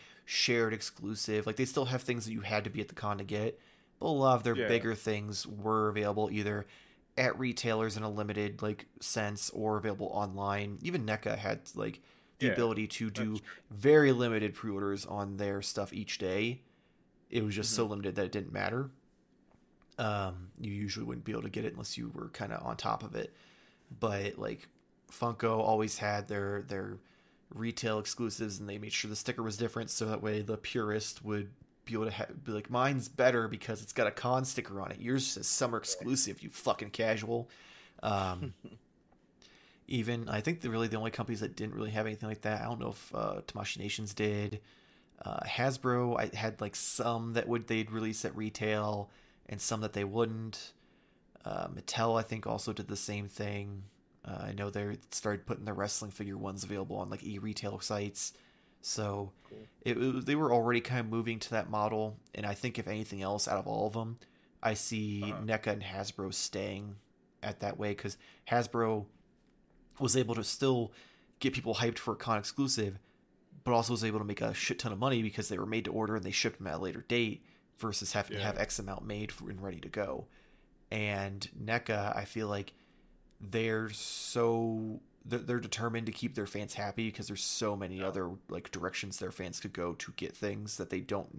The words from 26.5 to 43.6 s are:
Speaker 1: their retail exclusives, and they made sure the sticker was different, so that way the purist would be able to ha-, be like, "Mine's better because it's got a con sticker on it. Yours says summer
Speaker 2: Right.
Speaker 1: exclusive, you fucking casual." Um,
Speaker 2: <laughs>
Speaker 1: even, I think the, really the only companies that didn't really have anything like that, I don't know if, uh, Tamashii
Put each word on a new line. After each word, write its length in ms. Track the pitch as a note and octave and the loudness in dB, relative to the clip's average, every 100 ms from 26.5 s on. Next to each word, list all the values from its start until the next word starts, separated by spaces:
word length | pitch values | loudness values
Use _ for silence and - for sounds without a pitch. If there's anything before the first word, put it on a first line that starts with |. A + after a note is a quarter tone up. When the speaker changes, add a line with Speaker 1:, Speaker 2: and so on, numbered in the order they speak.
| G2+ | -2
Speaker 1:
their 360 | B2 G2 G2+ G2 - - _ _ _ | -4 -4 -4 -8 -14 -20 _ _ _
retail 460 | - A2+ A2+ A#2 G#2+ | -4 -4 -2 0 0
exclusives, 600 | G#2 - A#2 G#2 A2 G2 | 0 -2 -2 -2 -4 -4
and 80 | G#2 | -6
they 80 | G#2 | -6
made 140 | G#2+ | -4
sure 160 | - A2 | -2 -2
the 60 | G#2+ | -4
sticker 280 | - A#2 | -4 -2
was 140 | A2+ G#2 | -2 0
different, 320 | A#2 - A2+ | 0 0 -4
so 140 | - A2 | -2 0
that 140 | A2 | 0
way 180 | G#2+ G#2+ | 0 0
the 160 | G#2 G#2+ | 0 -4
purist 640 | - B2 G#2+ G#2+ - - | -2 0 2 0 0 -6
would 280 | G#2+ G#2 G2+ - - _ - | -2 -2 -2 -10 -20 _ -4
be 80 | |
able 120 | A2+ A2 | 0 0
to 60 | |
ha-, 140 | G2 - - | -2 -6 -6
be 80 | - | -4
like, 160 | G#2 - | -4 0
"Mine's 400 | B2 C3 C#3 - | 2 4 2 -2
better 380 | - C3 A#2+ A2 | 6 6 8 2
because 340 | G#2+ - A2 | -2 -4 -6
it's 100 | G2+ | -4
got 140 | - G#2+ | 2 2
a 40 | |
con 340 | - B2 B2+ C3 | 2 2 2 2
sticker 360 | - - G2 | -2 -4 -6
on 100 | F#2+ | -6
it. 100 | - | -4
Yours 260 | A#2 C3 C3+ | 0 2 2
says 200 | G2 - | 0 0
summer 300 | - B2+ A2+ - | 2 2 0 -2
Speaker 2:
Right. 200 | - A#2 | -2 2
Speaker 1:
exclusive, 340 | C3 G#2+ G#2 | 2 2 -2
you 80 | G#2+ | -10
fucking 420 | - C3 - G#2 | -2 0 0 -2
casual." 580 | - A2+ A2 G#2+ A#2 B2 - - - - - | 0 2 2 0 -2 -4 -14 -20 -20 -20 -4
Um, 520 | - G2+ F#2+ F#2 C3+ - | 0 2 2 -2 -6 -8
Speaker 2:
<laughs> 140 | - A2 _ _ _ _ _ _ - - - - - | -16 -18 _ _ _ _ _ _ -20 -20 -20 -20 -2
Speaker 1:
even, 420 | B2+ A2 A#2+ A2+ | 0 2 0 0
I 120 | G#2+ | 0
think 200 | A2+ E3+ | 0 0
the, 80 | B2+ | 0
really 180 | A2+ A2+ | 2 2
the 100 | A2 | 2
only 140 | A2+ | -2
companies 300 | A2+ A2+ G#2+ | -2 -2 -2
that 140 | A2 - | -4 -4
didn't 200 | A2 G#2+ | -6 -4
really 160 | G#2+ | -2
have 140 | G#2+ A2 | 0 0
anything 240 | G#2+ A2 | -2 -4
like 120 | A2 | -2
that, 200 | G#2+ G#2+ | -2 0
I 40 | A2+ | -2
don't 140 | A#2 | -2
know 100 | B2 | -4
if, 240 | A2+ - | -6 -6
uh, 280 | - G#2+ G1+ - | -2 0 -2 -8
Tamashii 320 | - | -6